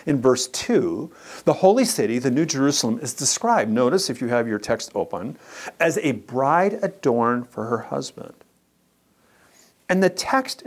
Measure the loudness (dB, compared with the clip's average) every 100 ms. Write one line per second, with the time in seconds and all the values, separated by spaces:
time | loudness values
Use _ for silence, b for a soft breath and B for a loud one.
0 | B 2 4 4 0 -6 0 0 0 -4
1 | -8 B B B 0 4 4 4 2 0
2 | 0 0 0 0 0 2 2 2 0 -2
3 | -6 -4 -2 -2 0 2 2 2 2 2
4 | -2 -4 -2 0 0 -2 -2 -4 -4 -6
5 | -4 -6 -10 -12 B B B B 0 0
6 | -2 -4 -4 0 2 4 2 0 -6 -2
7 | 0 2 2 0 -4 -8 -4 -4 -4 -8
8 | -8 -14 -18 -20 _ _ _ _ _ _
9 | _ b b b b b b b -2 2
10 | 2 0 -2 -2 -2 -10